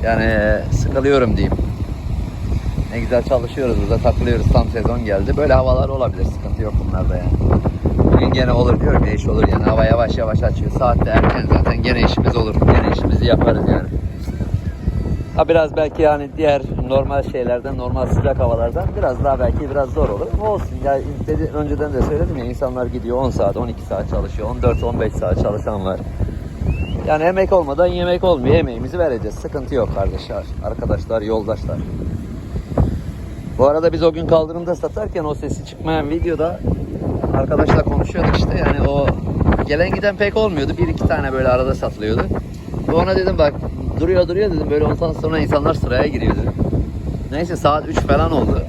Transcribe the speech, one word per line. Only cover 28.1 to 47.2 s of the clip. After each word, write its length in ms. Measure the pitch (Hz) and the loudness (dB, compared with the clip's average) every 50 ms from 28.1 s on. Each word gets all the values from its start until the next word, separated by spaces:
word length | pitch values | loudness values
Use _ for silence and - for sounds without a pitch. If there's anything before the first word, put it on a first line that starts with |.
| 175 180 180 | 0 2 2
olmuyor. 320 | 185 175 139 120 131 147 | 2 2 2 4 4 4
Emeğimizi 440 | 170 160 131 120 113 - 131 - 180 | 4 4 0 -4 -6 -8 -6 -2 -2
vereceğiz. 360 | 170 156 127 113 - 104 101 | 0 0 0 -2 -4 -6 -8
Sıkıntı 400 | - - 123 - 143 127 107 139 | -8 -10 -8 -8 -8 -6 -2 -2
yok 200 | 127 107 101 - | -2 0 0 -2
kardeşler, 480 | 98 98 95 92 95 - - 117 101 95 - - - - | -2 -2 -2 -2 -6 -8 -8 -8 -8 -8 -8 -10 -8 -6
arkadaşlar, 580 | 104 117 123 120 - - 98 85 - 113 113 | -8 -6 -4 -2 -2 -2 -2 -2 -2 -4 -4
yoldaşlar. 560 | 104 107 110 113 104 110 110 98 - - 82 - - - - - - - - - - - - - - - - - - - - - - - - - - - - - - - - - - - - | -2 -2 -2 -2 -2 -4 -6 -4 -4 -6 -6 -6 -6 -8 -8 -8 -6 -6 -6 -8 -8 -10 -12 -12 -12 -8 -8 -8 -8 -4 0 0 0 0 0 -6 -8 -10 -10 -12 -12 -12 -12 -12 -12 -10 0
Bu 100 | - 127 | 2 2
arada 260 | 139 147 160 160 170 160 | 4 4 4 2 0 0
biz 100 | 160 165 | 2 0
o 100 | 165 156 | 0 0
gün 140 | 160 165 | 0 0
kaldırımda 480 | 151 165 160 160 156 165 170 170 170 175 | 2 2 2 2 0 -4 -6 -4 -4 -4
satarken 480 | - - 151 - 214 214 202 - 180 156 | -4 -4 -6 -4 -6 -6 -6 -4 -4 -4
o 120 | 151 143 | -4 -6
sesi 300 | 127 - 139 - - 156 | -6 -6 -6 -6 -8 -8
çıkmayan 440 | - - - - 156 160 156 147 143 | -14 -12 -8 -4 -2 -2 -2 -2 -2
videoda 500 | 156 175 165 175 165 135 156 170 180 - - - - - - - - - - - - - - - - | -2 -2 -2 -2 0 0 -2 -2 -2 -4 -2 -4 -2 -2 -4 -8 -6 -6 -6 -4 -4 -4 -4 -2 0
arkadaşla 460 | 135 135 139 156 143 - - - - 151 | 0 0 0 2 2 4 4 4 4 4
konuşuyorduk 540 | - - - - - - - - - - | 2 0 0 0 -2 -2 0 0 2 2
işte. 260 | - - - - - 151 | 2 0 0 0 0 0
Yani 240 | 143 - - - 143 | 0 0 2 0 0
o 180 | 139 143 139 135 - - - - - - - - - - - | 2 2 2 0 0 -2 -4 -4 -2 0 2 2 2 2 0
gelen 240 | - 147 151 175 190 | -2 0 0 0 0
giden 240 | 190 190 185 202 196 | 0 0 0 -2 0
pek 220 | 180 208 202 196 | 0 -2 0 2
olmuyordu. 340 | 220 220 214 185 151 135 123 - | 2 0 0 0 0 -2 -2 0
Bir 100 | - 175 | 0 0
iki 200 | 165 - - - | 0 0 0 0
tane 260 | - 170 151 143 135 131 | 0 0 0 0 -2 -2
böyle 140 | 131 131 | 0 2
arada 280 | 127 123 127 131 131 - | 2 2 2 2 0 -2
satılıyordu. 500 | - - 117 - - 107 107 113 - 101 98 - - - - - - - - - - - | -2 -2 -6 -4 -4 -2 -2 0 0 0 -2 -2 -4 -6 -8 -12 -12 -12 -10 -8 -6 -2
Ve 40 | - | 0
ona 240 | 151 165 180 185 190 | 2 2 2 2 2
dedim 220 | 190 185 190 185 | 2 2 0 2
bak 160 | 165 156 147 143 - - - - - - - - - | 4 2 2 2 -2 -6 -6 -6 -6 -6 -4 -2 -2
duruyor 280 | 156 170 190 180 175 | 0 2 4 2 2
duruyor 240 | 170 175 190 214 208 | 2 2 0 0 0
dedim. 180 | 175 151 147 - | 0 -2 0 0
Böyle 160 | 143 151 151 | 2 2 2
ondan 260 | 147 143 - 165 165 | 2 0 0 0 -2
sonra 280 | 156 - - - 156 156 | -2 -2 -2 -2 0 0
insanlar 340 | 147 - 156 147 139 160 160 | 0 2 2 2 2 2 0
sıraya 340 | - - - 123 127 139 | 0 0 0 2 2 0
giriyordu. 320 | 151 - 120 117 - - - - - - - - - - - - - - - - - - - | 0 0 0 0 0 0 0 0 -2 -2 -2 -2 0 0 -2 -2 -2 -4 -8 -6 -6 -6 -6